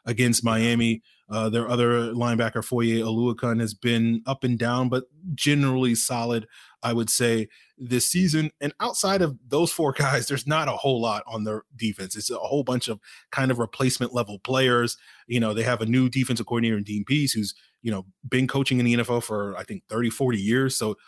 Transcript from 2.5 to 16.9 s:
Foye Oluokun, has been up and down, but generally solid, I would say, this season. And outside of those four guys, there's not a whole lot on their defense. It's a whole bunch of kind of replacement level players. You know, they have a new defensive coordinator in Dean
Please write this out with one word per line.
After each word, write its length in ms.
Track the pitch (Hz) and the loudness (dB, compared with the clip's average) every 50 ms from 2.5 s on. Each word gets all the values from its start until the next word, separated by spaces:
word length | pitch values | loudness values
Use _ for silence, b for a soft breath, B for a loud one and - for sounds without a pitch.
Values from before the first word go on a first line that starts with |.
| - 113 | -2 -4
Foye 380 | 104 - 127 120 117 113 113 113 | -4 -2 0 0 2 2 2 0
Oluokun, 580 | 113 113 110 113 120 123 113 - - 120 117 113 | 0 0 0 0 0 0 0 -2 -2 -2 0 0
has 140 | 117 107 | -2 -2
been 500 | 104 - - 123 117 117 113 117 117 113 - | -4 -4 -2 0 2 2 2 2 0 0 -2
up 180 | - 135 131 - | -4 -4 -2 -2
and 140 | 127 123 110 | -2 0 0
down, 320 | 110 117 123 127 127 123 | 0 0 0 0 0 0
but 140 | 123 127 127 - _ 156 180 185 151 | 0 -2 -4 -6 _ -14 -10 -8 -6
generally 600 | - - 143 147 147 139 135 131 131 127 123 117 | -2 0 2 4 4 4 2 2 2 2 2 2
solid, 520 | 113 - - 127 120 117 120 120 117 110 B B B B B B B | 2 0 -2 -2 -2 -2 -2 -2 -2 -4 B B B B B B B
I 100 | - 120 | -4 0
would 160 | 117 120 117 107 | 0 0 0 0
say, 400 | - - 123 117 113 113 107 b b b b b b - | 0 2 2 2 2 2 0 b b b b b b -16
this 280 | 131 120 123 123 - | -4 -2 0 0 2
season. 440 | - - 175 190 175 151 156 156 151 - _ | 2 2 2 2 4 2 2 0 -2 -4 _
And 140 | 143 147 - - | -6 -6 -4 -4
outside 440 | 214 240 - - - 190 196 196 | -4 -4 -2 -2 0 2 2 2
of 160 | 180 151 131 - - 120 | 2 0 0 -6 -6 -2
those 240 | 135 151 170 160 | 2 2 2 2
four 200 | - - 160 139 | 2 0 0 0
guys, 340 | 131 - 147 135 135 127 113 | 2 0 0 2 2 0 0
there's 200 | - 143 127 113 | -2 -4 -4 -2
not 220 | 139 156 160 156 139 | 0 0 0 0 0
a 40 | |
whole 280 | 120 - - 139 131 117 | -2 0 0 0 2 2
lot 220 | 117 113 104 104 - | 0 0 -2 -2 -4
on 180 | - 117 110 107 | -8 -6 -6 -4
their 180 | 107 107 110 - _ 139 | -4 -6 -6 -8 _ -8
defense. 400 | 110 113 110 104 - 95 95 - | -4 -4 -4 -2 -4 -8 -8 -8
It's 140 | 110 104 - | -6 -6 -6
a 80 | 120 | -4
whole 280 | 107 - - 135 147 131 | -4 -2 -2 -2 0 0
bunch 240 | 127 127 123 - - | 0 -2 -2 -2 -4
of 120 | 110 101 B B B B B B | -6 -8 B B B B B B
kind 200 | - 139 135 131 | -2 0 0 0
of 80 | 127 117 | 0 0
replacement 540 | 113 107 - - 135 131 131 - 127 120 | -2 -4 -2 0 0 0 0 -2 -4 -2
level 260 | 120 123 117 101 104 98 | -2 -2 -4 -4 -6 -10
players. 580 | - - 131 131 131 127 123 120 120 120 - B B B B B B | -6 -2 2 2 4 4 4 4 2 0 -4 B B B B B B
You 140 | - 120 120 | -2 0 0
know, 140 | 117 107 104 | 2 2 0
they 80 | 110 | 0
have 180 | 110 123 123 110 | 0 0 0 0
a 60 | 113 | 0
new 240 | 110 120 131 131 127 | 2 2 4 2 2
defensive 340 | 123 135 127 - 123 117 117 | 2 0 0 0 -2 -4 -2
coordinator 320 | - 120 117 117 113 110 | -2 -2 0 0 0 0
in 80 | 104 101 | -2 -2
Dean 200 | 101 | -4